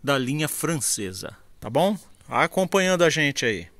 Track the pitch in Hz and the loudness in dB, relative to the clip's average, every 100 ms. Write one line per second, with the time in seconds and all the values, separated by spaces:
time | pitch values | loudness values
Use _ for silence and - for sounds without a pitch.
0 | 131 139 127 151 151 - 151 160 - - | 0 -2 0 -2 -4 -4 -2 -2 -2 -4
1 | 98 95 - - - - - 127 185 208 | -6 -8 -12 -16 -20 -16 -4 0 2 0
2 | - - - 120 165 - 185 196 185 180 | -10 -20 -4 0 2 2 2 2 2 4
3 | 170 156 143 135 123 98 85 - | 4 4 0 0 -2 -2 -6 -18